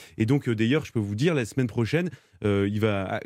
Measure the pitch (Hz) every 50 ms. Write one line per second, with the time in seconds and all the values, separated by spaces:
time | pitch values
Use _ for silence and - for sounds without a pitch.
0 | - - - - 113 110 143 143 - 123 117 104 113 113 139 156 151 - - 120
1 | 104 101 104 104 139 180 165 139 117 - - 135 127 120 - 120 117 107 - 165
2 | 180 170 - - _ _ _ - 107 104 101 98 98 101 104 104 107 110 101 98
3 | 95 95 107 107 -